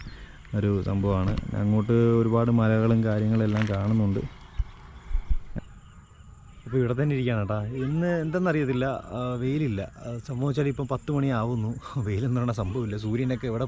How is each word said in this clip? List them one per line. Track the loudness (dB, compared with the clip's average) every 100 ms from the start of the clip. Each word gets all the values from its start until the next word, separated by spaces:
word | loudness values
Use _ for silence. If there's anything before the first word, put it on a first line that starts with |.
| -14 -16 -18 -20 -6 -2
ഒരു | 0 0 0
സംഭവമാണ്. | 0 2 2 2 0 -2 -2
അങ്ങോട്ട് | 2 2 4 4 6 4
ഒരുപാട് | 4 4 4 4
മലകളും | 4 4 4 4 4
കാര്യങ്ങളും | 2 2 2 2
എല്ലാം | 2 0
കാണുന്നുണ്ട്. | 0 2 2 2 0 -4 -10 -8 -6 -6 -8 -20 -18 -4 -2 2 0 0 -8 -10 -16 -20 -20 -20 -20 -20 -20 -20 -18 -4
അപ്പോൾ | 0
ഇവിടെ | 0 2
തന്നെ | 0 0
ഇരിക്കുകയാണ് | 0 0
കേട്ടോ. | 0 -2 -4 -4 -2
ഇന്ന് | 0 0 0 -2
എന്തെന്നറിയത്തില്ല, | 0 0 2 0 0 -2 -4 -6 -6
ആ, | -4 -2
വെയിലില്ല. | -2 0 0 -2 -4 -10
ആ, | -12 -10 -8
സംഭവം | -4 -2
വെച്ചാൽ | 0 0
ഇപ്പം | -2 -4
പത്ത് | -4 -2 0
മണിയാവുന്നു, | 0 0 0 -2 -2 -4 -8 -4 -2
വെയിലെന്ന് | -2 0 0
പറയുന്ന | 0 -2
സംഭവമില്ല. | -4 -4 -4 -4 -2
സൂര്യനൊക്കെ | -2 0 -2 -4
എവിടെ | -4